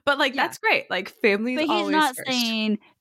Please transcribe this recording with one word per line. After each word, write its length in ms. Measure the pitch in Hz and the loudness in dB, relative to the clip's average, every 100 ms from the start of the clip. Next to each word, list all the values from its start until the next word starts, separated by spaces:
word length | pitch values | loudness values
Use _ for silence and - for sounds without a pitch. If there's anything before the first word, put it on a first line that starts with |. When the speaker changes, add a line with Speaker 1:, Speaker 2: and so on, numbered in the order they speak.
| - | -2
Speaker 1:
But, 140 | 277 | 0
like, 160 | 277 269 | 0 0
Speaker 2:
Yeah. 80 | |
Speaker 1:
that's 140 | 320 - | -4 -2
great. 300 | 440 370 - | 0 0 0
Like, 180 | 185 190 | -6 -6
family's 480 | - 220 202 226 254 | 0 2 2 0 -2
Speaker 2:
But 60 | 311 | 0
he's 40 | |
Speaker 1:
always 220 | 311 302 | 0 0
Speaker 2:
not 220 | 302 302 254 | 2 2 0
Speaker 1:
first. 100 | - | -4
Speaker 2:
saying, 500 | 254 233 226 214 208 - _ | -2 0 0 0 -2 -4 _